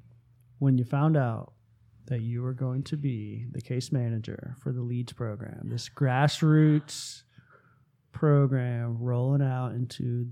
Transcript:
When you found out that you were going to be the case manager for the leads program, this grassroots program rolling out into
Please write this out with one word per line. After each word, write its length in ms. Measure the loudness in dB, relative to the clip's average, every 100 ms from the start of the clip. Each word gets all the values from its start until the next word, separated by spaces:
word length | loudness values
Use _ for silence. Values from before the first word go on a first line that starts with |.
| -14 _ _ _ _ 0
When 200 | 4 4
you 60 |
found 320 | 2 2 2 4
out 360 | 2 -2 -8 _ _ _ _ _ -6
that 160 | -4
you 200 | -2 -4
were 120 | -4
going 280 | -4 -4 -4
to 120 | -4 -4
be 500 | -4 -4 -6 -10 -10
the 80 | -10
case 320 | -6 -6 -2
manager 640 | -2 0 -2 -6 -10 -12 -10
for 140 | -6
the 80 | -4
leads 300 | -4 -4 -6
program, 560 | -8 -8 -8 -10 -10 -8
this 200 | -8 -8
grassroots 1300 | -2 2 4 2 4 4 8 8 6 0 -12 -14 -16 _ _ _ _ _ _ _ _ _
program 840 | 0 4 6 4 2 0 -2 -2 -4
rolling 420 | -2 0 2 2
out 300 | 2 0 -4
into 540 | -4 -6 -4 -4 -2 -4